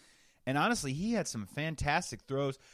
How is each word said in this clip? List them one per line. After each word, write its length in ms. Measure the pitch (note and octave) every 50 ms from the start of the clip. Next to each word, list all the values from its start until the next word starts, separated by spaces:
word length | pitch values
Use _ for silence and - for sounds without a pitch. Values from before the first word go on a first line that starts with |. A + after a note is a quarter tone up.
| - - _ _ _ _ _ _ _
And 120 | B2+ C3+ C#3+
honestly, 340 | E3 G#3+ A#3+ - - C#3
he 220 | C3 D3+ F#3+ A3+ A#3+
had 120 | G#3+ E3
some 200 | - - A3 G3+
fantastic 760 | F3 - D3 D3+ D#3+ D#3 - - D3 D3 F3 F3+ - - G#2+ - -
throws. 320 | C3 C#3 C#3+ C#3+ C3+ - - -